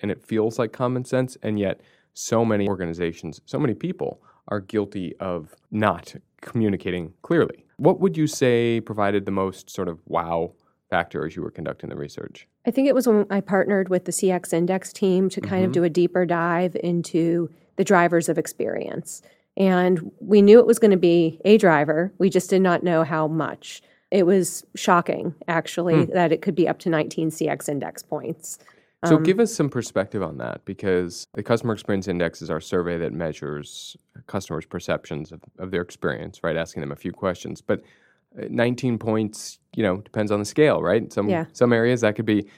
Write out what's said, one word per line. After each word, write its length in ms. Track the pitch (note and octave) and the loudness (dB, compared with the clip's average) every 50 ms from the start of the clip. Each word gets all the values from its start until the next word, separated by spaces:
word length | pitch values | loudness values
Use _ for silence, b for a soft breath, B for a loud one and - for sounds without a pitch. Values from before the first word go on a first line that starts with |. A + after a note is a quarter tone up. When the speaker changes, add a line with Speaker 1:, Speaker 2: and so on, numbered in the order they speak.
Speaker 1:
and 80 | - G#2 | -6 -6
it 100 | - - | -6 -8
feels 380 | _ - A2 A2 G#2+ A2 G#2+ - | _ -4 -2 0 0 0 -2 -2
like 140 | A#2 G#2+ | -4 -4
common 320 | - - B2 B2 B2+ B2+ B2 | -4 -4 -4 -2 -2 -4 -4
sense, 320 | - B2+ B2+ B2+ B2+ - - - | -4 -2 -2 -2 -4 -6 -8 -6
and 160 | A2 G#2+ G#2 | -4 -2 -2
yet 200 | G2 F#2 - b b b b b b b b | -2 -2 -4 b b b b b b b b
so 300 | - - - A#2+ A2+ A#2 | -16 -6 -2 0 0 2
many 220 | A2 G#2+ G#2 G2+ | 2 0 0 0
organizations, 760 | G2+ G2 F2+ F2 E2 E2 F2 F2 E2+ D#2+ - - D#2+ D2 - _ | -2 -2 -4 -4 -6 -4 -4 -4 -4 -4 -6 -10 -12 -14 -14 _
so 140 | - - C3+ | -8 -4 -2
many 140 | D3+ A#2+ G#2 | -2 -2 -2
people 460 | - - F3+ F#3 - - - - b b b b b b - | -4 -6 -8 -6 -6 -8 -8 -8 b b b b b b -8
are 100 | G#2 G#2+ | -8 -6
guilty 560 | G2 - A2 G#2+ G2+ G2 - G2 F2+ D#2 - - | -6 -4 -4 -4 -4 -4 -6 -8 -8 -8 -8 -8
of 340 | G2 F#2 F2+ E2+ D#2 - - _ _ _ | -8 -6 -6 -8 -10 -12 -20 _ _ _
not 460 | G#2+ A2 G#2+ G2+ F2 E2+ - - - - - _ _ _ | -2 0 2 2 0 0 -6 -16 -20 -20 -20 _ _ _
communicating 720 | - - - A#2 A2 G#2 F#2+ E2+ - F#2+ F2+ F2+ E2 D#2+ - _ | -14 -6 -2 0 0 0 0 -2 -4 -4 -4 -4 -6 -8 -12 _
clearly. 420 | - - E3+ D#3+ A2 - - - _ _ _ | -4 0 2 2 2 2 -2 -8 _ _ _
What 240 | - B2+ F3 F#3 - | 0 2 2 4 4
would 140 | F3+ G3 D#3+ | 2 0 0
you 120 | D#3+ D3+ | 0 -2
say 540 | C#3+ - - C3+ B2 A#2+ A#2 A#2 A#2 A#2 A2+ | -2 0 0 2 2 4 4 2 2 0 -2
provided 420 | A2 - G#2+ G#2+ G2+ G2+ G#2 G2+ G2 | -2 -4 -4 -2 0 0 0 0 -2
the 60 | G2+ | -2
most 400 | G2 G2 F#2+ F#2+ F#2 - - - | -2 -2 -2 -2 -4 -8 -16 -12
sort 180 | - G#2 F#2 E2+ | -8 -6 -6 -6
of 120 | E2 E2+ _ | -6 -10 _
wow 480 | - D#2 E2+ E2+ E2+ E2+ E2+ D#2+ - - _ _ _ _ _ _ _ | -4 -4 -4 -2 -2 -2 -2 -2 -4 -8 _ _ _ _ _ _ _
factor 340 | F#2 E2+ E2+ - - D2+ D2+ | -2 -2 0 -2 -4 -6 -6
as 100 | D#2+ - | -6 -8
you 60 | E2+ | -8
were 100 | D#2 D2+ | -10 -10
conducting 380 | - - D#2 D2 - - - D2+ | -10 -10 -8 -8 -8 -10 -12 -12
the 80 | D2 | -10
research? 500 | D2 D2 D2 - - - - - - - _ _ _ - | -10 -10 -10 -12 -14 -14 -14 -16 -20 -20 _ _ _ -6
Speaker 2:
I 40 | A#3+ | -4
think 180 | - C#4 C4+ C#4+ | -2 2 2 2
it 60 | B3+ | 2
was 120 | C4 B3 | 2 2
when 180 | A#3+ G#3+ G#3 G3 - | 4 4 2 2 0
I 100 | F#3+ G3 | -2 -4
partnered 480 | F#3+ - G3+ F#3+ - F#3 G#3 F#3+ F#3+ F#3 | -2 0 0 0 2 2 0 0 0 0
with 160 | F#3 F3 - | -2 -2 -2
the 80 | F3 | -4
C 180 | E3+ - G3+ F#3 | -4 0 0 0
X 220 | F3+ F3 - - | 0 0 -2 -2
Index 400 | E3+ E3 F3 F#3 F#3+ F#3+ - - | -2 0 0 0 -2 -4 -6 -10
team 380 | - - G#3+ F#3+ F3+ F#3 F#3+ F#3 | -6 -2 0 2 2 2 2 0
to 100 | - F#3+ | -2 -4
kind 240 | - D#3+ G3 F#3 F#3 | -6 -2 0 0 0
of 60 | F#3 | 2
Speaker 1:
Mm-hmm. 100 | F3 E3+ | 2 2
Speaker 2:
do 40 | F3 | 0
a 40 | E3+ | 2
deeper 380 | D3+ F3+ F3 F3 F3 F3+ F3+ | 2 2 2 2 2 0 0
dive 500 | E3 E3+ E3+ E3+ F3 E3+ E3+ F#3 F3 E3+ - | 0 0 0 0 0 0 0 0 0 -2 -4
into 640 | - F3 F3 F3 E3 - - E3 E3 E3 E3+ F3 E3+ D#3 b b b b b | -4 -2 -2 -2 -2 -2 0 0 0 2 0 0 -2 -4 b b b b b
the 80 | - G3 | -2 2
drivers 440 | - G3+ F3 F3 E3+ F3 E3+ E3 - | 4 6 6 6 4 4 2 0 0
of 80 | D#3 | -2
experience. 840 | D#3+ D#3 - - - - - - - - - - - - - - - b b b b b b _ | -2 -4 -4 -6 -6 -4 -4 -4 -6 -8 -8 -8 -10 -10 -10 -14 -18 b b b b b b _
And 540 | - G3 F#3+ F#3 F3+ F3+ F3+ F#3 D#3+ E3 - - - | 0 2 2 4 4 2 2 2 0 -2 -6 -14 -12
we 220 | - F3+ G#3+ G#3 | 0 4 6 8
knew 160 | G3+ G3+ G#3+ B3 | 10 12 10 10
it 80 | A#3+ | 10
was 120 | - A#3 - | 8 6 4
gonna 200 | A3+ G#3 F#3+ E3+ | 4 4 6 4
be 420 | F3 F3 E3+ E3+ E3 D#3+ D#3+ - - | 4 4 4 4 4 2 0 0 4
a 100 | G3 G#3+ | 6 6
driver. 560 | A3 G3+ F3 D#3 C#3+ D3+ D3+ D3+ D#3 F3 G3 - - | 6 8 6 6 4 4 2 0 0 -2 -2 -2 0
We 100 | F3+ G3 | 2 2
just 220 | - F3+ F3+ - | 2 2 2 2
did 100 | G3 F#3 | 2 2
not 220 | F#3+ F3+ E3+ - | 4 4 2 2
know 200 | - F3+ E3 D#3+ | 2 2 2 2
how 260 | E3 C#3 E3 D#3 D#3+ D3+ | 2 0 0 -2 -2 0
much. 520 | D#3+ D#3+ C#3+ - - - - - - - b b b b b b | 0 -2 -2 -4 -6 -10 -14 -18 -18 -20 b b b b b b
It 160 | - G3+ F3 | 0 2 4
was 400 | E3+ G3+ F#3+ F3 - - - - _ - | 4 4 4 2 0 -4 -10 -14 _ -14
shocking, 600 | - - G#3 F3+ E3+ - - - - - - D3 - - - | -4 2 2 4 4 2 0 -4 -6 -6 -8 -8 -8 -6 -4
actually, 560 | E3+ E3 D#3 - - F3 E3+ F#3 E3 D#3 - | -2 -2 -4 -4 -6 -4 -2 2 2 2 2
Speaker 1:
Hmm. 80 | - | 2
Speaker 2:
that 200 | - F3+ F3 D3+ | 2 2 2 2
it 100 | D#3+ D#3 | 2 0
could 120 | - G3+ D#3 | -2 -2 0
be 140 | F3+ E3+ - | 2 0 0
up 120 | - - | 0 -2
to 100 | - F3+ | -2 -2
nineteen 400 | E3 D3+ - - - E3+ D#3+ D#3+ | 0 0 -2 -2 -4 -4 -4 -4
C 180 | D#3 - D#3+ D3 | -4 -4 -4 -4
X 180 | C#3+ D3+ - | -4 -6 -6
Index 360 | D3 D3 C3+ F#2 E2 - - | -6 -6 -6 -6 -10 -12 -16
points. 560 | - _ D#3+ D3 - D#3 E3 - - - - b b b b b b b b b - | -12 _ -10 -8 -8 -10 -12 -12 -14 -16 -18 b b b b b b b b b 2
Speaker 1:
So 100 | E3 D#3+ | 4 4
Speaker 2:
Um, 60 | D#3 | 4
Speaker 1:
give 180 | D#3+ E3+ F#3 A3 | 4 4 2 2
us 140 | A#3 G#3+ - | 0 0 0
some 160 | - D3+ C3+ | -2 -2 -2
perspective 520 | - B2 A2 - - G2 G2 - - G#2 | -2 -4 -6 -4 -2 -2 -2 -2 -4 -6
on 140 | F#2 D#2+ D2 | -6 -6 -6
that, 260 | B1+ A#1+ A1 - - _ | -8 -8 -10 -10 -10 _
because 600 | - F#2+ - G#2 F#2+ F#2 F2+ F2+ E2+ - - - - | -12 -12 -6 -2 0 0 0 0 -2 -6 -12 -16 -12
the 100 | - A2+ | -12 -8
Customer 300 | G#2+ - A#2+ A2+ - A#2 | -2 0 0 0 0 -2
Experience 340 | G#2+ - - - G#2 F#2+ F#2+ | -4 -4 -4 -4 -4 -2 -2
Index 360 | G2+ F2 F2 E2+ E2 - - | -2 -2 -2 -2 -2 -4 -6
is 80 | - D#2+ | -8 -6
our 100 | D#2+ D#2+ | -6 -6
survey 380 | - - G2 F2+ E2+ F2 E2+ E2+ | -6 -4 -4 -2 -2 -2 -4 -4
that 160 | E2 C2+ A#1+ | -4 -6 -6
measures 840 | D2+ E2+ D#2+ D2+ - D2+ C#2+ D2 D2 D2+ - - - - - - _ _ _ - - - | -6 -6 -6 -8 -8 -10 -10 -10 -10 -12 -14 -16 -18 -18 -20 -20 _ _ _ -20 -20 -14
customers' 400 | - - G2 - - D#2+ D#2 - | -10 -8 -8 -8 -8 -8 -10 -8
perceptions 680 | - - F2+ - - D#2+ D2 - - D#2+ C#2+ C2+ - | -10 -10 -8 -6 -6 -6 -6 -6 -8 -10 -10 -10 -12
of, 80 | E2 - - - _ - | -16 -20 -20 -20 _ -14
of 120 | F#2 F#2 | -10 -6
their 100 | F#2+ F2 | -6 -6
experience, 600 | F2 - - - - D#2+ B1+ - E2 E2 - - - | -6 -6 -8 -6 -6 -4 -4 -6 -8 -12 -12 -8 -6
right? 100 | E2+ D#2 | -4 -4
Asking 280 | E2 E2 - - - | -4 -4 -6 -8 -10
them 100 | D2 C#2+ | -10 -10
a 40 | C#2+ | -10
few 140 | - - F2 | -10 -10 -12
questions. 520 | - - G2+ F#2 F2 - - D#2+ E2 - | -10 -6 -6 -6 -6 -6 -8 -12 -14 -10
But, 180 | - - G#2 - b b b b b b b b b _ - - | -6 -4 -4 -4 b b b b b b b b b _ -16 -14
uh, 60 | - - | -12 -6
nineteen 480 | - A#2+ A#2+ A#2+ B2+ - C3+ B2 A#2 G#2 | -4 -2 -2 -2 -2 -2 -4 -4 -4 -2
points, 600 | - A2+ A2 A2 A2 G#2+ - - - - - - _ _ - | -2 -2 -2 -2 -2 -4 -6 -10 -16 -16 -18 -20 _ _ -4
you 80 | - | -2
know, 200 | A2 F#2+ F2+ G2 | 0 0 0 -2
depends 280 | - - - A2 G#2+ G#2 | -6 -8 -4 -4 -2 0
on 80 | G#2 G#2 | 0 -2
the 60 | G#2 | -2
scale, 380 | - - D3+ D3+ C#3+ G2 D#2+ | -2 2 4 4 4 4 2
right? 280 | D#2+ F2 G2 A#2 - - | 2 2 0 0 0 -2
Some, 200 | - G#2+ G2+ G#2 | -4 -2 0 0
Speaker 2:
Yeah. 160 | F3+ D#3+ D#3+ - - | 0 -2 -2 -6 -2
Speaker 1:
some 180 | - B2+ A#2+ | 0 2 4
areas 300 | A#2 A2+ A2+ A#2+ B2+ A2+ | 4 4 2 2 2 2
that 120 | A2+ G#2+ G#2+ | 2 0 0
could 120 | - A2 | 0 0
be, 80 | A2 G#2+ | 0 0
you 100 | G2+ - b b | 0 -2 b b